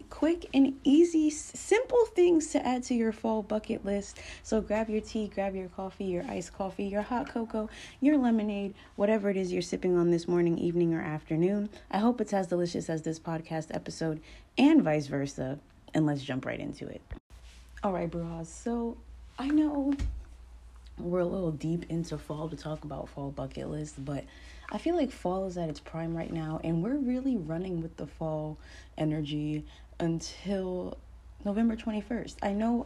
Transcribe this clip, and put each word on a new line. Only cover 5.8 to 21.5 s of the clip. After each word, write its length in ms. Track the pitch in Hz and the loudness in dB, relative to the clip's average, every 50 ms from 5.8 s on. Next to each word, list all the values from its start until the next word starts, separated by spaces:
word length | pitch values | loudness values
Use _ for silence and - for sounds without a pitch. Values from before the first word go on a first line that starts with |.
| 190 190 - - 196 | -10 -10 -8 -6 -4
your 180 | 190 180 170 - | -2 -2 -2 -2
iced 300 | - 202 185 175 - - | -4 -6 -6 -8 -8 -8
coffee, 320 | - 196 185 175 - 202 | -6 -6 -6 -4 -4 -4
your 180 | 196 196 208 208 | -2 -2 -2 -2
hot 260 | - 247 233 - - | 0 -2 -2 -2 -2
cocoa, 400 | - 233 226 226 - 220 214 220 - - - - - - | -4 -4 -4 -2 -4 -4 -4 -4 -8 -14 -18 -16 -6 2
your 160 | 262 294 311 | 4 6 6
lemonade, 560 | 277 247 240 226 220 208 214 202 202 202 196 202 - - - - | 6 6 6 4 4 2 2 -2 -2 -4 -4 -6 -10 -18 -12 -2
whatever 340 | - 202 208 220 220 196 202 | 2 4 4 4 4 4 2
it 80 | 190 | 2
is 160 | 190 190 175 180 | 2 0 0 0
you're 80 | 180 | -2
sipping 340 | 175 - 190 - - 185 180 | -2 -2 -4 0 2 4 4
on 160 | 175 170 175 | 6 6 6
this 160 | 170 165 170 | 4 4 4
morning, 300 | - 175 175 170 170 165 | 2 4 4 4 4 4
evening, 360 | - - 175 170 175 175 165 165 | 2 2 2 4 4 4 4 2
or 80 | 160 | 0
afternoon. 680 | - 151 151 151 - - 160 160 170 190 202 208 208 214 - - - - | 0 -2 -4 -6 -4 -2 2 2 4 4 4 2 -2 -4 -8 -14 -10 -2
I 100 | - 196 | 0 2
hope 200 | 214 240 240 247 | 4 4 4 2
it's 140 | 214 - 202 | 0 0 2
as 140 | 196 185 | 0 2
delicious 420 | 175 180 175 175 175 - 175 160 - | 2 0 0 0 0 -2 -4 -2 -2
as 140 | 160 156 156 | -4 -2 -2
this 160 | 165 160 160 | -4 -6 -6
podcast 540 | - 170 165 160 165 - 160 160 156 - - | -6 -6 -6 -6 -4 -4 -6 -6 -4 -4 -8
episode 480 | 175 - 151 - - 165 160 156 156 - - - - - - - | -8 -8 -8 -6 -4 -2 -2 -4 -4 -8 -16 -20 -20 -18 -6 2
and 260 | - 262 294 320 277 170 | 6 8 8 10 8 8
vice 240 | 160 151 151 139 | 6 2 2 0
versa. 520 | 135 143 139 139 143 - - 135 131 139 147 - - - - - - - | -2 -2 -2 -2 -4 -4 -6 -6 -6 -6 -8 -10 -20 -20 -20 -16 -2 0
And 120 | 165 156 | 2 2
let's 180 | 147 143 139 127 | 2 2 0 -2
jump 220 | - 127 131 - | -4 -4 -4 -4
right 140 | 120 - - | -4 -6 -6
into 280 | - - - - - | -6 -8 -8 -8 -10
it. 140 | - - - - - - - _ _ - - - - - - - - - - - | -12 -12 -14 -12 -14 -14 -14 _ _ -20 -20 -20 -20 -20 -20 -20 -20 -14 -4 -4
All 100 | 202 185 | -2 0
right, 160 | 175 170 165 | 0 -2 -2
Brujas. 380 | 170 170 170 170 165 165 165 | -4 -4 -6 -6 -6 -8 -8
So 500 | 170 - - - 233 233 240 233 233 240 - - - - - - - - | -10 -12 -8 -6 -4 -2 -2 -2 -4 -6 -8 -16 -18 -20 -18 -20 -16 -10
I 100 | - 262 277 | -6 -2 2
know 440 | 302 302 302 294 294 285 269 285 277 - - - - - - - - - - - - - - - - - - - - - | 4 4 4 4 2 0 0 0 0 0 0 -2 -2 -6 -12 -14 -18 -20 -20 -20 -20 -20 -20 -20 -20 -20 -20 -18 -12 -8
we're 220 | - 175 175 185 | -4 -2 0 2
a 40 | 175 | 2
little 280 | 175 180 196 180 165 | 0 0 0 -2 -2